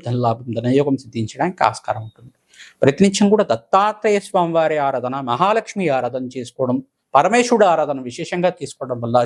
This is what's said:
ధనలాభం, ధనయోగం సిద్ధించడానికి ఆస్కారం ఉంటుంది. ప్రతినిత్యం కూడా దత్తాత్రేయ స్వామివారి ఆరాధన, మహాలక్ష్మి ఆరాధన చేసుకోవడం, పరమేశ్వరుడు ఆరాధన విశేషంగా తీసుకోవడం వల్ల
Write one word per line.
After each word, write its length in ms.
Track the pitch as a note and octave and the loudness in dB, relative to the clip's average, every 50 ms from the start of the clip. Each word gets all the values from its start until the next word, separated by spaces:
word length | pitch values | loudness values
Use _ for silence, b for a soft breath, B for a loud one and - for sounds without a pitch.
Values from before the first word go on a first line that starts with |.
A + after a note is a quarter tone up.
| - A#2+ | -2 -4
ధనలాభం, 400 | A#2+ B2 B2 A#2 A#2 A#2+ B2 B2+ A2 A#2 | -2 0 0 0 -2 -2 -6 -8 -8 -4
ధనయోగం 360 | A#2 A#2+ C3 C#3 C#3+ D3 C3+ B2+ - | -2 2 2 2 2 2 0 -2 -4
సిద్ధించడానికి 580 | A2+ - A#2 A2+ A2 - B2+ D3 F3+ - - - A2+ | -8 -6 -6 -6 -6 -4 -4 -4 -4 0 0 0 0
ఆస్కారం 320 | - - - - A2 A2+ A2 A2 | 0 -2 -6 -8 -8 -8 -10 -12
ఉంటుంది. 260 | - _ A#2 C3 - _ B B B B B B B _ | -16 _ -20 -20 -20 _ B B B B B B B _
ప్రతినిత్యం 440 | - C3+ C#3 - G3 G3+ G3 - G#3 G3+ | 2 2 4 4 2 2 2 2 2 2
కూడా 140 | G#3+ G#3 G3+ - | 2 2 2 0
దత్తాత్రేయ 640 | A2+ A2+ - _ - F#3+ G3+ G#3+ G#3 - - A3 G#3 G3+ G3 | -4 -4 -2 _ 2 2 2 0 -2 -2 -2 0 0 0 -2
స్వామివారి 500 | - - F#3 F3 E3+ E3 E3 D#3+ D#3 D#3 D3+ C#3+ C#3 | -2 -2 -2 0 0 0 0 0 2 0 0 0 -2
ఆరాధన, 260 | C3 B2 A#2+ B2 C3+ C#3 C3+ B2 | -2 -2 -4 -4 -6 -6 -4 -4
మహాలక్ష్మి 560 | A#2+ B2 - G3 A3 A3+ A3 - - G#3 F#3 D#3 C3+ | 0 0 2 2 2 0 -2 -4 -6 -4 -2 0 0
ఆరాధన 280 | C3 A#2+ A#2+ B2+ C3+ C3 B2 - | 0 -2 -4 -4 -6 -8 -8 -8
చేసుకోవడం, 400 | C3 A#2+ - - - C3 B2 B2+ C3+ - _ _ _ _ _ - | -10 -12 -10 -6 -4 -2 -2 -2 -2 -4 _ _ _ _ _ 2
పరమేశ్వరుడు 520 | C3+ D3+ F#3+ A3 B3 A#3+ A#3+ A#3+ G#3+ G#3 F#3 | 4 4 4 4 2 2 2 4 4 6 4
ఆరాధన 260 | E3 D#3 D3+ C#3+ C#3 C#3 C3 | 4 2 0 -2 -4 -6 -8
విశేషంగా 440 | B2 A#2+ - E3 - F#3 F3 F3 F3+ F3 - | -10 -10 -10 -8 -6 -4 -2 0 -2 -2 -4
తీసుకోవడం 380 | C#3+ A#2+ - - C#3+ B2+ B2+ A#2 | -8 -12 -10 -10 -8 -8 -6 -6
వల్ల 140 | A#2+ A#2 A#2 B2 A#2+ | -4 0 0 0 0